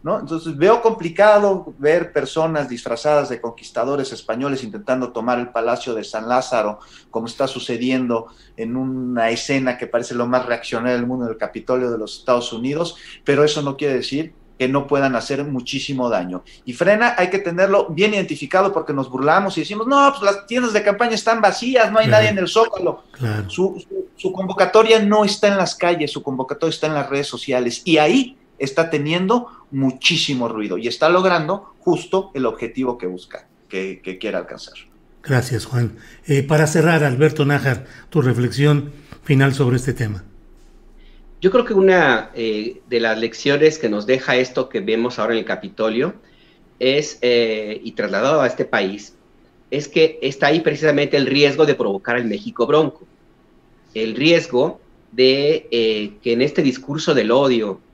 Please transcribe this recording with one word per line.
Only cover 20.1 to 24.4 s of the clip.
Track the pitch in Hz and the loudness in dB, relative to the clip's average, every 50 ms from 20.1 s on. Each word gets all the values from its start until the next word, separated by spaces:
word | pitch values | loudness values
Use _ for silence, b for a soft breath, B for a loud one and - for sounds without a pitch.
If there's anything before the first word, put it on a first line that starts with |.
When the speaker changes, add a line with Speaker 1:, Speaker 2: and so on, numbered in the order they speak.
Speaker 1:
pues | 277 - | 2 2
las | 202 202 196 202 - | -2 -2 -2 -2 -6
tiendas | - 233 254 247 233 | -4 -4 -2 -2 0
de | 208 208 202 | 0 2 2
campaña | 208 202 202 240 233 226 | 2 0 2 0 0 0
están | 214 - 226 226 226 | -2 0 0 0 4
vacías, | 214 196 185 - 233 247 262 247 226 208 | 4 2 2 2 -4 0 4 4 4 4
no | 202 | 4
hay | 220 220 | 2 4
Speaker 2:
Claro. | 220 226 214 | 6 6 6
Speaker 1:
nadie | 214 214 | 6 4
en | 208 | 2
el | 196 180 | 0 -2
Zócalo". | 170 - 220 226 226 - 185 180 170 - - - _ | 0 4 2 2 2 0 -4 -4 -4 -4 -4 -14 _
Speaker 2:
Claro. | - - 127 110 107 107 101 95 | -10 -6 -4 -4 -4 -4 -6 -6
Speaker 1:
Su, | - - 185 190 - 190 - _ | -2 -2 -2 -2 -2 -6 -14 _
su, | 190 190 185 - _ | -8 -8 -8 -10 _
su | _ - 190 | _ -6 -6
convocatoria | 185 185 | -4 -4